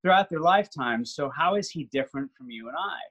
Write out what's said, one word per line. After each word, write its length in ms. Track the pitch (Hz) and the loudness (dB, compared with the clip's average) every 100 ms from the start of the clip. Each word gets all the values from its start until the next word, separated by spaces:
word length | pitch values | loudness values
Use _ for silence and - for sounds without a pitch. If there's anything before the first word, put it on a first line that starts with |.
throughout 280 | 185 185 - | 6 4 4
their 120 | 160 | 2
lifetime. 640 | 170 196 202 147 123 117 120 | 4 4 2 -4 -2 -2 -4
So 240 | - 139 | -6 -6
how 260 | 143 170 202 | 0 2 2
is 140 | - | -2
he 160 | 165 139 | -8 -4
different 440 | 135 135 139 139 _ | -4 -4 -6 -8 _
from 140 | 127 | -16
you 180 | 113 117 | -14 -10
and 80 | 147 | -8
I? 240 | 196 62 50 | -8 -8 -12